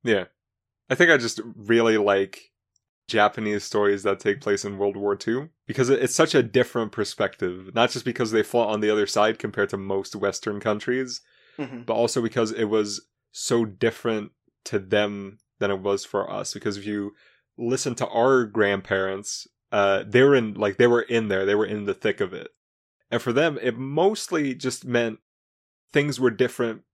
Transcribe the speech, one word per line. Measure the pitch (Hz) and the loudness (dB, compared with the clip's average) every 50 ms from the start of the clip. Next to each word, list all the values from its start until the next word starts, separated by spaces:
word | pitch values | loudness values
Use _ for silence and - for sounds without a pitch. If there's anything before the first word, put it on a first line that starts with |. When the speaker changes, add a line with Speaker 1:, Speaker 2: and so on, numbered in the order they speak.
| _ | _
Speaker 1:
Yeah. | 123 110 98 90 - _ _ _ _ _ _ _ _ _ _ _ _ | 2 0 0 0 -4 _ _ _ _ _ _ _ _ _ _ _ _
I | 135 | 2
think | - 180 165 | 4 6 6
I | 160 | 6
just | 139 117 113 - - 107 117 - | 4 4 -2 -6 -6 -12 -14 -16
really | 113 104 101 113 117 113 113 110 | -16 0 4 4 6 6 6 4
like | 107 104 101 98 98 98 95 - - _ _ _ _ _ _ _ _ _ _ _ _ _ | 4 4 4 4 2 2 -2 -6 -20 _ _ _ _ _ _ _ _ _ _ _ _ _
Japanese | - - 110 104 104 - - 110 104 104 101 - | -4 2 2 2 2 2 -2 -4 -4 -4 -4 -6
stories | - - 107 104 101 101 98 95 | -2 -2 0 2 2 0 0 0
that | 104 98 98 | -2 -2 0
take | - 107 101 - | -2 -2 -2 -2
place | - 107 101 98 - | -2 -2 -2 -2 -2
in | 101 101 | -8 -4
World | 95 101 101 98 | -2 -2 -2 -2
War | 98 101 101 101 | -2 -2 -2 -2
Two | 98 - - 117 131 147 165 _ _ _ | -2 -2 -4 -4 -4 -6 -10 _ _ _
because | - 107 - 131 120 | -10 -2 -2 2 2
it, | 139 - | 2 0
it's | 135 123 - | 0 -2 0
such | - 160 160 - | 0 0 2 4
a | 147 120 | 2 0
different | 113 - 127 123 - - 123 113 104 | 2 2 0 0 0 -2 -4 -4 -4
perspective, | - - 104 - - - 107 95 - _ 101 90 90 92 92 95 90 | -4 -6 -6 -6 -2 -4 -4 -4 -2 _ -6 -6 -6 -8 -14 -6 0
not | 110 120 123 | 2 2 2
just | - 131 - | 0 -4 -6
because | 131 117 - 123 107 | -6 -4 -4 -4 0
they | 110 110 104 | 0 0 0
fought | - - 120 117 107 | 2 0 0 0 0
on | 110 107 | 0 0
the | 107 107 | 0 2
other | 107 107 104 | 2 2 0
side | 98 - 110 104 110 113 - | 0 2 2 2 2 0 -2
compared | - 110 101 - 101 98 | -8 -8 -2 -2 -2 -2
to | - | -2
most | 98 95 98 98 98 98 - - | -8 -6 -4 -4 -4 -4 -6 -8
Western | 104 98 101 95 - - 110 104 101 | -4 -4 -2 -4 -4 -6 -6 -6 -4
countries, | 98 110 104 104 - - 123 127 131 127 120 - _ _ _ _ _ _ _ | -2 -2 -2 -2 -2 -4 -4 -4 -4 -6 -10 -14 _ _ _ _ _ _ _
Speaker 2:
Mm-hmm. | - 143 123 131 120 | -10 -10 -10 -10 -14
Speaker 1:
but | 120 - 110 | -6 -4 -2
also | 110 120 117 - 131 | 0 0 0 0 -2
because | 117 110 - 123 113 110 | -2 -2 0 -2 -2 -2
it | 107 107 113 | -2 -4 -2
was | 104 107 110 104 104 104 - _ _ _ _ _ _ | 0 0 0 0 -2 -6 -12 _ _ _ _ _ _
so | _ - - - 120 117 117 | _ -12 -4 -2 0 0 0
different | 110 95 95 - 113 - - - 120 113 107 104 - _ _ _ _ _ _ _ | -2 -4 _ -2 -2 -2 -2 -4 -4 -4 -4 -6 -10 _ _ _ _ _ _ _
to | - - 104 | -6 -6 -6
them | 95 95 107 104 104 104 104 101 98 98 98 _ _ _ _ _ | -2 0 0 0 0 0 -4 -8 -12 -14 -16 _ _ _ _ _
than | 107 101 | -2 -2
it | 98 95 | -2 -2
was | 95 101 98 98 - | 0 -2 -2 -2 -4
for | - - 101 92 - | -4 -4 -4 -4 -2
us. | - 101 95 - - | -6 -8 -8 -8 -10
Because | 104 - 110 98 | -6 -6 -6 -6
if | 101 98 | -6 -8
you | 107 104 104 101 101 101 _ _ _ _ _ _ _ _ | -6 -6 -6 -6 -8 -10 _ _ _ _ _ _ _ _
listen | - 120 117 127 - - 143 120 | -8 -4 -2 -2 -2 -2 -4 -4
to | - 127 | -4 -6
our | - - 117 117 131 135 127 120 | -2 0 2 4 6 6 4 2
grandparents, | 107 101 110 104 101 101 98 92 - 101 95 95 95 95 98 104 - - - - _ _ _ _ _ - | 0 2 2 2 2 2 0 -2 -2 -2 0 0 -2 -4 -6 -8 -10 -10 -12 -12 _ _ _ _ _ 0
uh, | 104 101 98 98 95 98 | 2 4 4 4 2 0
they | 107 110 123 131 | 4 6 6 8
were | 139 143 | 8 6
in, | 131 113 107 101 | 4 2 0 -4
like, | 92 104 101 98 | -2 -2 -2 4
they | - 120 | 4 4
were | 120 120 120 113 | 6 6 4 2
in | - 120 117 113 | 2 0 0 0
there, | 104 95 95 95 | 2 0 0 2
they | 98 104 | 2 2
were | 104 107 | 2 2
in | 92 107 107 101 | 0 -2 -6 -4
the | 101 95 | -4 -6
thick | - - 107 101 - | -2 -2 -4 -2 -2
of | 101 92 92 | -4 -6 -6
it. | 90 - - _ _ _ _ _ _ _ _ _ _ _ _ | -12 -14 -16 _ _ _ _ _ _ _ _ _ _ _ _
And | 113 117 | -4 -4
for | - 127 117 | -2 0 2
them, | 131 156 170 147 123 | 2 2 2 0 -2
it | 113 127 113 | -4 -4 -4
mostly | 117 135 135 143 151 180 202 220 208 - - 175 160 147 139 127 | -4 -8 -4 0 2 2 2 2 0 -6 -4 -2 -2 0 -2 -4
just | 127 - 131 123 - - | -4 -6 -6 -6 -6 -8
meant | 131 120 120 117 113 - - _ _ _ _ _ _ _ _ _ _ _ _ _ _ - | -2 0 0 0 0 -4 -10 _ _ _ _ _ _ _ _ _ _ _ _ _ _ 0
things | 147 143 147 135 123 | 0 0 0 -2 2
were | 131 123 | 0 0
different | 110 95 127 120 - - 123 113 107 101 _ _ | 2 2 0 0 0 -4 -4 -4 -4 -8 _ _